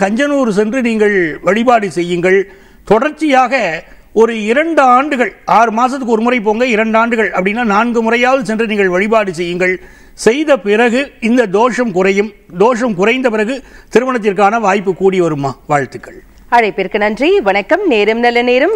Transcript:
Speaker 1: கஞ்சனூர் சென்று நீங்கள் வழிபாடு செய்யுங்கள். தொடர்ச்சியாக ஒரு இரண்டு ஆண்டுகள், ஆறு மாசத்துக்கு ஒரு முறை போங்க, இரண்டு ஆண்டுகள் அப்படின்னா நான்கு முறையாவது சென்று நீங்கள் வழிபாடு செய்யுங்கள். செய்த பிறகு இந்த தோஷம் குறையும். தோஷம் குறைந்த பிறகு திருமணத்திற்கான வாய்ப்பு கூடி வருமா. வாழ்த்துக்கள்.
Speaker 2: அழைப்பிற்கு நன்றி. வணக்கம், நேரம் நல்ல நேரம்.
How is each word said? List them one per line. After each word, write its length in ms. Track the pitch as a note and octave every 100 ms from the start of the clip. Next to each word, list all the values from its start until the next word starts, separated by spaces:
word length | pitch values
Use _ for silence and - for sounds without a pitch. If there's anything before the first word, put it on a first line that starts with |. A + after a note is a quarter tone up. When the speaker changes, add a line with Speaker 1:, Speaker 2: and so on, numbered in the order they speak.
Speaker 1:
கஞ்சனூர் 480 | G3 A3+ C#4+ C#4+ A#3+
சென்று 340 | F#3+ G#3+ C4
நீங்கள் 560 | A#3 A3 G#3 G3 E3 C#3+
வழிபாடு 480 | E3+ G#3 B3 A#3 G3+
செய்யுங்கள். 640 | E3 F3 F3 F3+ G3 F#3 - - -
தொடர்ச்சியாக 1000 | - G#3+ D4 D4 D#4 B3+ B3 C4 F#3+ D#3+ - - _
ஒரு 300 | G#3 A3+ A3+
இரண்டு 380 | G#3 B3 E4 D4+
ஆண்டுகள், 540 | C4 B3 D4 C4 A3+ -
ஆறு 260 | - F#3+ A#3
மாசத்துக்கு 420 | A3 B3+ C4+ A#3+
ஒரு 80 | A3
முறை 180 | A#3 B3
போங்க, 260 | G#3 G#3+ B3+
இரண்டு 320 | G#3+ A3 A3
ஆண்டுகள் 320 | A#3 A3+ G3
அப்படின்னா 340 | F#3+ F#3 G#3+
நான்கு 380 | A#3 G3+ A#3+ A#3
முறையாவது 420 | A3+ A#3+ B3 C#4
சென்று 220 | G3+ A3 A3+
நீங்கள் 220 | G#3 F#3+
வழிபாடு 460 | F3+ G#3+ A3+ G3
செய்யுங்கள். 460 | E3 F3 F3 F3+ F3+ - - -
செய்த 460 | - G#3+ C4+ D#4 C4
பிறகு 540 | G3+ G#3 A#3+ A#3+ C#4 -
இந்த 260 | A3 B3 A3
தோஷம் 460 | G3 B3 A#3 A#3+
குறையும். 400 | F3+ F#3+ G3 G#3+ - - F3+
தோஷம் 360 | A3 A#3 B3
குறைந்த 360 | F3 G#3 B3+ B3+
பிறகு 320 | G#3+ G#3+ C4+ - - -
திருமணத்திற்கான 720 | - C4 B3 G#3 F#3+ G3+ A#3
வாய்ப்பு 340 | G3+ G#3 F#3+
கூடி 260 | E3+ F#3+ F#3+
வருமா. 360 | E3+ D3 C#3 A#2+ -
வாழ்த்துக்கள். 560 | D3 C3 A2+ - - - - -
Speaker 2:
அழைப்பிற்கு 480 | A#3+ G#3+ F#3+ F#3 G#3+
நன்றி. 420 | G#3+ A3 D4 G4+
வணக்கம், 460 | G3+ G3 G3 E4 G4+
நேரம் 320 | A3 G3+ A3+
நல்ல 240 | A#3+ A#3+
நேரம். 280 | B3 B3 D#4+